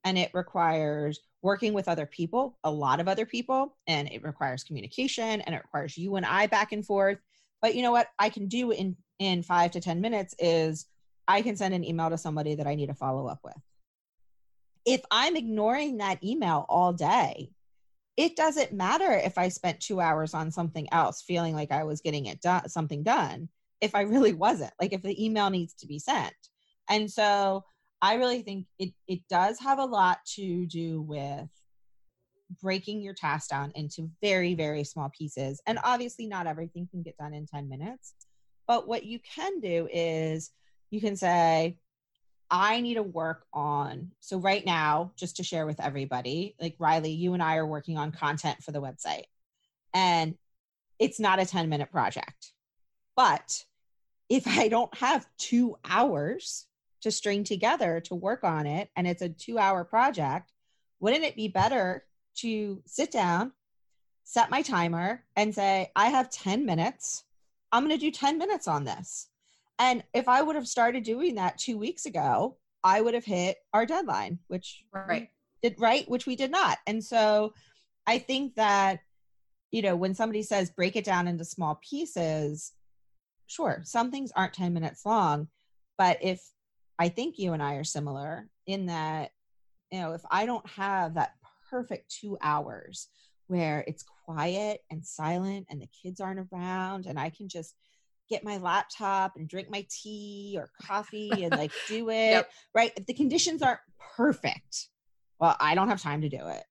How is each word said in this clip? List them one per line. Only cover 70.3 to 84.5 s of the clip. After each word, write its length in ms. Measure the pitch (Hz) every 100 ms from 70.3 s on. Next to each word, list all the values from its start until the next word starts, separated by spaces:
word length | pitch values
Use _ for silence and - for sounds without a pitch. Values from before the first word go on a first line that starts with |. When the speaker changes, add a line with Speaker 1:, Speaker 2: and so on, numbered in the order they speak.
| 254
Speaker 1:
would 140 | 311 302
have 120 | 240
started 360 | - 233 247
doing 320 | 226 240 339 220
that 200 | 180 -
two 220 | - 220
weeks 260 | 226 349
ago, 540 | 294 175 139 117 226 - _ _
I 160 | 185 196
would 140 | 233
have 100 | 233
hit 320 | 220 180 180 190 _
our 140 | 214 226
deadline, 520 | 330 302 98 104 175 _
which 360 | 185 - - _
we 80 | 196
Speaker 2:
Right. 300 | 196 170 233 _ _ _
Speaker 1:
did, 180 | 233 202
right? 260 | 226 262 -
Which 180 | 240 269
we 100 | 247
did 140 | 262
not. 280 | 349 381 - -
And 160 | 220
so 520 | 214 233 214 208 214 - _ _ _ _ -
I 120 | 247
think 380 | 247 269 277 220
that, 440 | 214 202 196 185 _ _ _ _ _ _ _
you 100 | 226
know, 160 | 196 175
when 180 | 190
somebody 280 | 190 226 214
says, 280 | 208 202 180
"Break 260 | - 180 220
it 80 |
down 220 | 208 180 175
into 200 | 170 165
small 300 | - 160 147
pieces," 1000 | - 285 330 185 165 156 147 151 - _ _ _ _ _ _ _ _
sure, 340 | - 320 175 160
some 240 | 240 247
things 220 | 277 262
aren't 200 | - 185